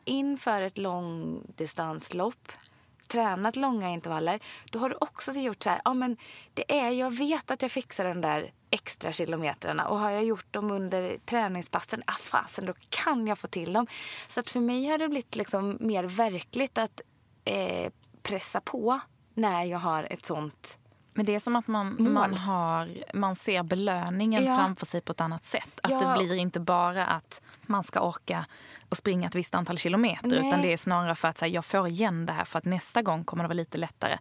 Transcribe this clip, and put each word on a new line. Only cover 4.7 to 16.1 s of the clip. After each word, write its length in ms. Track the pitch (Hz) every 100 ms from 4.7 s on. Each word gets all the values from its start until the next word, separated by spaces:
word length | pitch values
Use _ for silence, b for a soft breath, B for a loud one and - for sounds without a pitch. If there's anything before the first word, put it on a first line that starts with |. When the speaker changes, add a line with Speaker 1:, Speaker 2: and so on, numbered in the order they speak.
| 226
Speaker 1:
har 100 | 254
du 60 | -
också 320 | - - -
gjort 300 | 277 254 196
så 80 | 202
här, 100 | -
"Ja, 100 | 247
men 220 | 254 247 226 B B B
det 240 | - - 285
är, 100 | 240
jag 200 | 247 254 240
vet 320 | 294 311 -
att 120 | 262
jag 80 | 254
fixar 340 | 269 - -
de 160 | 185 175
där 320 | 156 151 165 - _
extra 420 | - - - 165
kilometrarna, 760 | 160 165 165 156 - 165 156 160
och 100 | 208
har 120 | 214
jag 140 | 208
gjort 280 | 226 202 -
dem 180 | 208 208
under 480 | 202 185 185 180 -
träningspassen, 800 | - 233 202 180 - 175 - 214 -
ah, 60 |
fasen, 540 | - - 123 - - 185
då 60 | - -
kan 380 | - 320 254 214
jag 120 | 202
få 80 | -
till 260 | 180 165
dem." 140 | 208 233 B B B B
Så 140 | 254
att 100 | -
för 100 | 247
mig 260 | 240 254 285
har 120 | 311
det 100 | 320
blivit 280 | 277 - 220
liksom 400 | 196 196 202 -
mer 240 | 220 190
verkligt 720 | 180